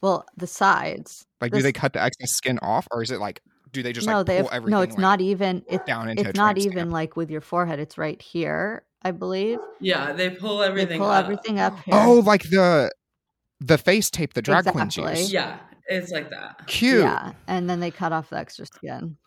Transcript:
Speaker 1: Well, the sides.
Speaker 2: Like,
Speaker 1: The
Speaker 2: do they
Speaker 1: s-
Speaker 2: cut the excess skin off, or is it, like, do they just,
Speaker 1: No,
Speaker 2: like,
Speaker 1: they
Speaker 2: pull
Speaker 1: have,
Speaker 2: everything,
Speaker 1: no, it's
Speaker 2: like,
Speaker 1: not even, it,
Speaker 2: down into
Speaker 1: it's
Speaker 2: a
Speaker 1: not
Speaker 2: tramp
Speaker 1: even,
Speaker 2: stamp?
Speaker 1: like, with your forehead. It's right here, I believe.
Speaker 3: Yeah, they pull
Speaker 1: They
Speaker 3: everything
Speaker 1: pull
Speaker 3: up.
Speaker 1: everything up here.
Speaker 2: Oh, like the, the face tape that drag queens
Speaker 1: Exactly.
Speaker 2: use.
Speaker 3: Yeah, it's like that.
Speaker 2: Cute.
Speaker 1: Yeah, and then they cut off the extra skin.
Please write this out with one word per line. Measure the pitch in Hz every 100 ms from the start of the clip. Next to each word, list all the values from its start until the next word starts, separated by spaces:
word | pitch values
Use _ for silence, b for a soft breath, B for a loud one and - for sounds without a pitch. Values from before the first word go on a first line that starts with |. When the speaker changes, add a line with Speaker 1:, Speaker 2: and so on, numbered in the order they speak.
Speaker 1:
Well, | 190 180 - -
the | 175
sides. | - 196 170 156 - - - - -
Speaker 2:
Like, | 120
Speaker 1:
The | 135
Speaker 2:
do |
they | 135
Speaker 1:
s- |
Speaker 2:
cut | - 135
the | -
excess | 117 - 127
skin | - 131 123
off, | 90 120 -
or | 120
is | 113
it, | 110
like, | 104 - _ _ _
do | 135
they | 123
just, | 117 214
Speaker 1:
No, | 208
Speaker 2:
like, | 185
Speaker 1:
they | 185
Speaker 2:
pull | 190
Speaker 1:
have, | 123
Speaker 2:
everything, | 156
Speaker 1:
no, | 208
it's | 180
Speaker 2:
like, | 196
Speaker 1:
not | 190 196
even, | 190 190 196 180 -
it, | 180
Speaker 2:
down | - 117 113
into | 110
Speaker 1:
it's | 202
Speaker 2:
a | 196
Speaker 1:
not | 208
Speaker 2:
tramp | 196
Speaker 1:
even, | 202
Speaker 2:
stamp? | 180 170
Speaker 1:
like, | 165 160 165
with | 156
your | 156
forehead. | - 175 170 147
It's | 151 -
right | 156 -
here, | - 170 165 156 196 233 - _
I | 185
believe. | 180 185 190 214 233 - -
Speaker 3:
Yeah, | 190 160 143
they | 160 185
pull | 185 214 208
Speaker 1:
They | 196
Speaker 3:
everything | 196 185 165
Speaker 1:
pull | 202
Speaker 3:
up. | 196
Speaker 1:
everything | 185 202 220 202
up | 190 196
here. | -
Speaker 2:
Oh, | 208 233 240
like | 202 202
the, | 156 190 180 160 120 - _ _ _ _ _ -
the | 127 156
face | - 208 -
tape | - 151
that | -
drag | 117 147
queens | 190 151 160 -
Speaker 1:
Exactly. | 156 160
Speaker 2:
use. | 196
Speaker 3:
Yeah, | 185 123 - - - -
it's | 185 175
like | 160 135
that. | - 52 - -
Speaker 2:
Cute. | - 240 240
Speaker 1:
Yeah, | 165 - - - -
and | 185 180
then | 175
they | 175
cut | - 170
off | 160 151
the | -
extra | - -
skin. | - _ 151 123 165 143